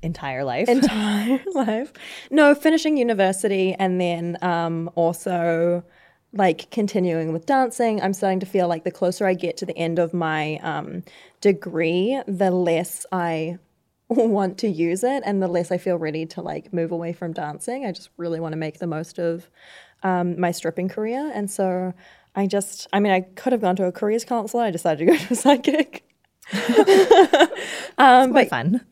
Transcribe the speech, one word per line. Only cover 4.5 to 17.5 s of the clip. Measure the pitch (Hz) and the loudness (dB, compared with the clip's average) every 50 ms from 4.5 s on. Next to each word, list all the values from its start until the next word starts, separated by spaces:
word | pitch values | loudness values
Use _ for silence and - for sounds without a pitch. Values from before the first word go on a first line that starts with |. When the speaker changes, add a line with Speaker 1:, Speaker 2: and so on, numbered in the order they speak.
| 175 170 170 165 165 165 165 170 - | 0 0 -2 -2 -4 -4 -6 -6 -2
Speaker 2:
also, | - 170 165 175 - - 190 180 175 170 170 165 165 170 175 175 175 175 _ _ _ _ _ _ _ _ _ - | 0 0 0 0 -2 -6 -4 -2 0 0 0 0 2 2 0 0 -2 -4 _ _ _ _ _ _ _ _ _ -2
like, | 202 202 185 160 165 - _ | 0 2 2 2 0 -4 _
continuing | - 233 208 202 - 208 180 180 165 165 160 160 160 | -4 -2 -2 0 0 0 0 0 0 0 -2 -2 -4
with | 165 160 | -6 -2
dancing. | - 277 262 262 247 233 - 240 226 220 208 - | 0 2 2 2 0 0 -2 0 0 0 0 -2
I'm | 190 196 | -2 -2
starting | 185 - 196 190 185 | 0 0 0 0 -2
to | 190 | -4
feel | 185 - 196 180 175 | -2 0 0 0 0
like | 170 165 - | 0 -2 -4
the | 190 | -8
closer | 175 - - 175 180 - 214 | -4 -2 -2 -2 0 0 0
I | 190 185 | 0 0
get | 175 - 170 160 | 0 -2 -6 -6
to | - - | -6 -8
the | 175 170 - | -10 -6 -4
end | 165 165 170 165 | -4 -2 0 0
of | 170 165 170 | -2 0 0
my, | 175 170 160 156 156 151 151 156 147 - | -2 -2 0 -2 -2 -2 -4 -6 -6 -6
um, | 165 151 147 - - - 175 175 - - - - - _ _ | -6 -6 -6 -8 -8 -12 -12 -14 -14 -20 -20 -20 -20 _ _
degree, | - 202 196 202 - - 165 160 165 165 170 180 185 226 262 277 - - | 0 0 0 0 -2 -8 -4 -2 0 0 0 0 0 0 -2 -4 -4 -6
the | 202 175 202 185 | -2 0 0 2
less | 180 180 180 170 165 165 175 - - - - - - | 2 2 2 2 0 0 -2 -4 -10 -14 -10 -6 -4
I | 185 175 170 165 160 160 160 175 185 _ _ _ _ _ | -4 -2 -2 -4 -4 -4 -6 -8 -10 _ _ _ _ _
<laughs> | _ _ _ _ _ | _ _ _ _ _
want | 240 233 233 233 208 202 196 185 190 190 | 0 2 2 2 2 2 0 -2 -2 -2
to | - 220 | -4 -4
use | 185 156 170 170 175 190 233 | -2 0 0 -2 0 0 0
it | 247 269 277 226 | 0 -2 -2 -2
and | 202 208 196 185 | -2 -2 0 0
the | 170 | 0
less | 170 175 170 170 185 | 0 -2 -2 -2 -4
I | 175 | -4
feel | - 196 180 | -2 -2 -2
ready | 170 160 156 151 160 160 | -2 -2 -4 -4 -6 -6
to, | 165 - - 170 | -8 -10 -10 -10
like, | 165 156 156 156 - - | -8 -8 -10 -10 -6 -4
move | 175 165 165 170 | -4 -4 -2 -4
away | 165 170 170 170 | -6 -6 -8 -8
from | - 185 170 160 | -8 -8 -8 -8
dancing. | - 156 147 | -6 -8 -8